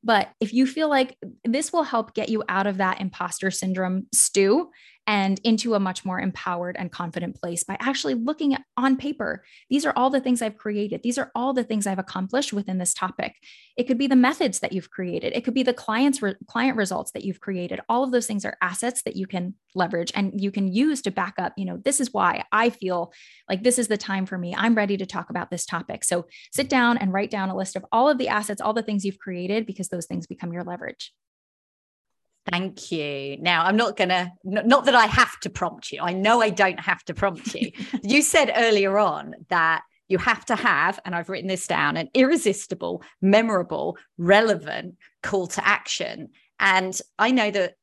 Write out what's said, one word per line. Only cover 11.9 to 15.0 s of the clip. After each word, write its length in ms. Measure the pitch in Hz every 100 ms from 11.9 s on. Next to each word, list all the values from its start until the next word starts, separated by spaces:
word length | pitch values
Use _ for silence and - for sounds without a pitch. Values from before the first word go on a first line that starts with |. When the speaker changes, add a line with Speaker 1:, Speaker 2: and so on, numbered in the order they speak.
| 190
Speaker 1:
accomplished 560 | 185 185 190 247 277
within 240 | 202 202 185
this 160 | 180
topic." 440 | - 185 - - _ - - - -
It 120 | 247
could 100 | 240
be 80 | 277
the 100 | 262
methods 440 | 247 320 294 185
that 120 | -
you've 200 | 190 -
created. 420 | -